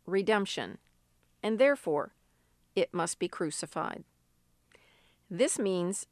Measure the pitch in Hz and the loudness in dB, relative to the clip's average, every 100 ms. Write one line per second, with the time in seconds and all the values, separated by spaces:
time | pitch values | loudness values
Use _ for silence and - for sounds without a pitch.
0 | - 190 202 214 196 - 98 - _ _ | -4 0 2 2 0 -4 -8 -10 _ _
1 | _ _ _ _ 214 220 269 285 - 147 | _ _ _ _ -2 4 4 4 0 0
2 | - - _ _ _ _ _ - - 175 | -2 -8 _ _ _ _ _ -2 0 0
3 | 170 - 175 - 165 - 156 165 - - | -2 -2 -4 -2 -4 -4 -6 -6 -6 -6
4 | - _ _ _ _ _ _ - _ _ | -14 _ _ _ _ _ _ -20 _ _
5 | _ _ - 175 - - 202 185 175 202 | _ _ -8 0 2 2 0 0 0 -4
6 | - | -8